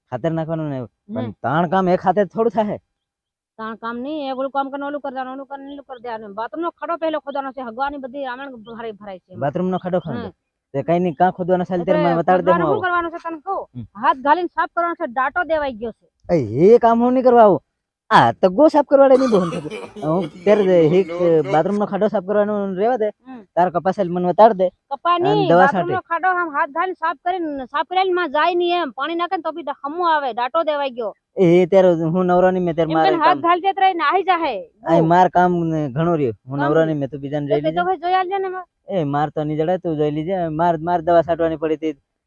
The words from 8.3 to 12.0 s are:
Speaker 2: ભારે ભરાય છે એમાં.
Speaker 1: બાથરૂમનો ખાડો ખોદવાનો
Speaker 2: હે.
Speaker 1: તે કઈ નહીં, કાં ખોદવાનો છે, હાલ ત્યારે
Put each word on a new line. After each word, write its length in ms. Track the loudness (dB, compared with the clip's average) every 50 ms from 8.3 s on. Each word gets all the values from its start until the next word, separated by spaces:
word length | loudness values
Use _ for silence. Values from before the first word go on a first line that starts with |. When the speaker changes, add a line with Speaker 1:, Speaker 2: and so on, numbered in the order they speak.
| -10 -10 -12 -14 -16
Speaker 2:
ભારે 360 | -18 -18 -18 -16 -12 -12 -12
ભરાય 280 | -14 -14 -16 -16 -16 -18
છે 140 | _ _ -10
એમાં. 80 | -6
Speaker 1:
બાથરૂમનો 360 | -6 -4 -4 -4 -4 -4 -4
ખાડો 220 | -4 -4 -4 -4 -4
ખોદવાનો 280 | -4 -6 -10 -10 -10
Speaker 2:
હે. 40 | -12 -14 _ _ _ _ _ _ _ -8
Speaker 1:
તે 100 | -6 -2
કઈ 160 | -2 0 0
નહીં, 140 | 0 -2 0
કાં 180 | 0 0 0
ખોદવાનો 320 | 0 -2 -2 -2 0 -2 -2
છે, 100 | -4 -4
હાલ 100 | -4 -2
ત્યારે 180 | 0 0 2